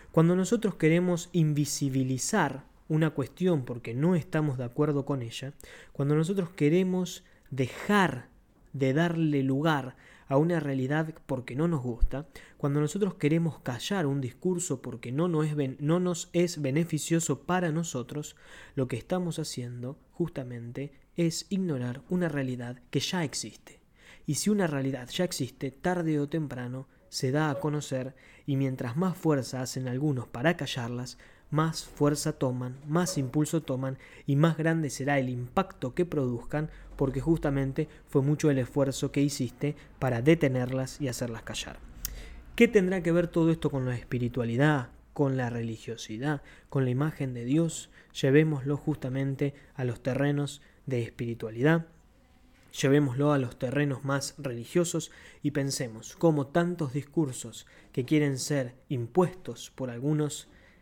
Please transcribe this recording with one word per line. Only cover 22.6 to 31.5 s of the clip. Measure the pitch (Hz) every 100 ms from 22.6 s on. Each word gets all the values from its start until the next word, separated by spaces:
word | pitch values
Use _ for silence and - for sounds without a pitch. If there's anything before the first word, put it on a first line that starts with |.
| 120 127 -
que | 143
ya | - 185
existe. | 156 - 110 - - - _ _ - - -
Y | 139
si | 202
una | 208 175
realidad | 139 135 131 123
ya | -
existe, | 180 - 123 - 139
tarde | - 180 180 160 147
o | 143
temprano | 165 147 127 123 131 131 _ -
se | - 131
da | 147 156
a | 139
conocer, | 156 147 - 131 131 - - - -
y | 135
mientras | 135 131 127 131
más | 185 165
fuerza | 160 143 117 127
hacen | 123 135 127
algunos | 127 151 127 117
para | 120 147 175
callarlas, | 139 131 117 123 127 - - -
más | -